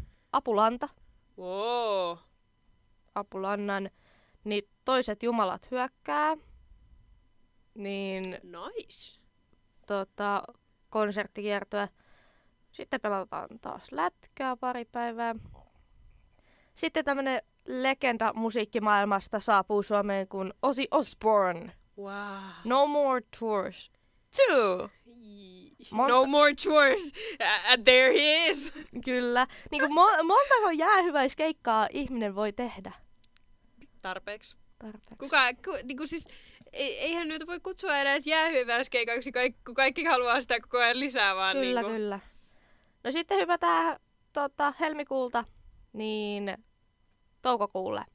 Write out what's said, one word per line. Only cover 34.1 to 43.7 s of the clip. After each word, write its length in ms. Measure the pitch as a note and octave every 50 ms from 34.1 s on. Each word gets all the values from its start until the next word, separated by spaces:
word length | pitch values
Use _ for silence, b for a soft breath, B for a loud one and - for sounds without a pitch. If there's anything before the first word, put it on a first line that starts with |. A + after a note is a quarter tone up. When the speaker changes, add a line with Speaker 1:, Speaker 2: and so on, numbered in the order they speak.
| F#3 F#3+ - G3+ G#3 A3 - - - _ - _ - -
Speaker 1:
Tarpeeksi. 380 | - G#3+ G#3+ G#3+ _ - - -
Speaker 2:
Kuka, 340 | C#4 C#4 D#4 C#4+ C4 B3 B3+ B3+ -
ku-, 140 | F#4+ E4 C4 -
niinku 220 | B3 C#4+ B3+ D#4
siis, 220 | C#4 D#4 E4 - B B B B B B B B - -
ei, 260 | - C#4 C4+ - -
eihän 300 | - D#4+ E4+ E4+ E4+ D#4
noita 180 | D#4 D#4 D#4
voi 140 | E4+ F4 E4+
kutsua 380 | - F#4+ F#4 - - F#4 D4 C#4+
edes 280 | C#4 C#4 C#4 D4 C4+
jäähyväiskeikaksi, 1080 | D4 D#4 D#4+ D#4 E4 D#4+ C4 B3 A#3 A#3 A#3+ C4 - - A#3+ A#3 A#3 A#3 B3 B3 C4+ A#3
kaik-, 240 | B3 B3 B3+ A#3 - -
kun 80 | - A#3
kaikki 300 | C4 C4+ C4 B3+ - G3
haluaa 360 | E3+ E3 B3 B3 A#3+ A#3 C#4
sitä 200 | B3 - B3 A3+
koko 180 | - - - B3
ajan 220 | A#3+ A#3 A#3+ B3+
lisää 360 | C4+ C#4+ B3 B3+ G#3 G3 F#3+
vaan 200 | F#3 F#3+ F#3+ F#3+
Speaker 1:
Kyllä, 240 | C4+ C4 B3+ B3 A#3+
Speaker 2:
niinku. 160 | A3+ G#3 A3+
Speaker 1:
kyllä. 240 | A3 G#3+ G#3 G3 G3 - b b b b b b b b b b b b b b b -
No 60 | A#3+
sitten 280 | C4 E4 E4+ - G4 F#4+
hypätään, 580 | F4+ E4 F4 E4+ F4 E4+